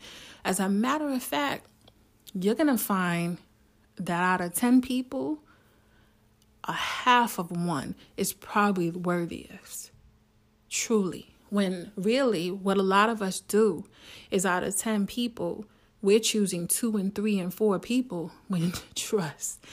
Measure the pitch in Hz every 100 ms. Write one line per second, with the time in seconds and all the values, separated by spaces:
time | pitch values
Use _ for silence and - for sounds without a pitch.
0 | - - - - 196 190 190 196 247 294
1 | 302 262 - 285 285 - - _ - _
2 | _ _ - 190 185 240 302 240 - 196
3 | 180 170 170 170 - _ _ _ _ -
4 | 175 170 185 185 175 175 240 254 247 254
5 | 254 262 269 302 - _ _ _ _ _
6 | _ _ _ _ _ _ - 165 - -
7 | - 247 233 - 170 175 175 151 - -
8 | - - 196 - - - 208 190 170 175
9 | 180 175 170 - - 196 - - - -
10 | - _ _ _ _ _ _ - - 220
11 | 185 - - _ _ 202 196 180 175 -
12 | 190 247 269 196 175 196 196 196 190 196
13 | 214 226 190 185 - 202 220 156 196 -
14 | - - - 196 190 180 - 190 233 214
15 | 196 - 240 233 175 - 214 _ _ _
16 | 196 214 220 220 196 175 170 - 240 214
17 | 196 202 214 202 180 - 214 185 - 247
18 | 247 175 165 - - 185 170 175 - -
19 | - 220 160 - - - -